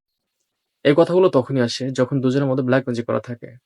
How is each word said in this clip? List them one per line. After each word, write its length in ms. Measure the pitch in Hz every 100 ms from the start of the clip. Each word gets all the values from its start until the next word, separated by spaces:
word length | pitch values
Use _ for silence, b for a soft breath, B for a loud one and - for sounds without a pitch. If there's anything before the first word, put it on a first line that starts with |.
| _ _ _ _ _ _ _ _
এই 100 | 139 151
কথাগুলো 300 | 165 175 185
তখনই 320 | 139 123 135
আসে 220 | 120 - 131
যখন 240 | 131 127 139
দুজনের 280 | 127 135 139
মধ্যে 160 | 131 127
ব্ল্যাক 160 | 131
ম্যাজিক 200 | 135 120 117
করা 140 | 117
থাকে। 300 | - 120 - 117